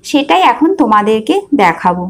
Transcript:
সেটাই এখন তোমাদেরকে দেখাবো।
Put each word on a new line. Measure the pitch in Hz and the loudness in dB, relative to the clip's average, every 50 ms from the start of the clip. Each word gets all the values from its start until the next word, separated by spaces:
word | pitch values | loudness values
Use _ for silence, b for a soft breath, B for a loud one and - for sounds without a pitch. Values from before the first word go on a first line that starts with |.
| _ - | _ -2
সেটাই | - 285 294 - 330 370 370 - | -2 -2 0 2 0 2 2 2
এখন | 240 240 294 339 392 381 | 2 2 0 -2 0 0
তোমাদেরকে | 294 220 214 208 208 214 220 220 220 - 339 403 403 - 294 247 | 0 2 2 2 2 2 0 -2 0 -2 -2 -2 -2 -2 -2 0
দেখাবো। | 196 170 165 - - 180 175 180 180 | 2 0 0 0 -2 -2 -2 -2 -6